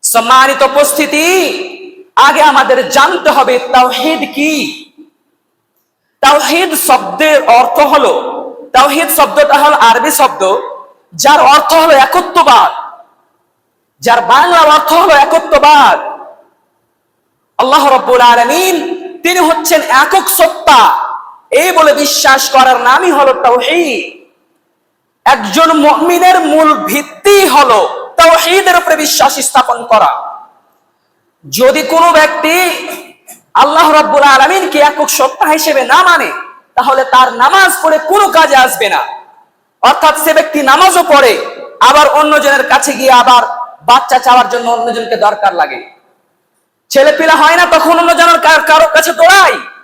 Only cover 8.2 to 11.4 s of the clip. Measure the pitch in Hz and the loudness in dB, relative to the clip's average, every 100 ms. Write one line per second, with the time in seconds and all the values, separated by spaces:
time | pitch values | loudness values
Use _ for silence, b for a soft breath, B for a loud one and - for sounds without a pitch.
8.2 | - - - - - 254 277 285 330 - | -6 -12 -14 -18 -4 0 0 0 -4 -2
9.2 | 277 - 294 277 294 294 233 233 302 - | 0 0 0 2 0 2 2 2 -2 -2
10.2 | 269 - 190 196 - - - _ _ 165 | -2 -2 -4 -4 -6 -18 -20 _ _ -2
11.2 | - 294 | 2 4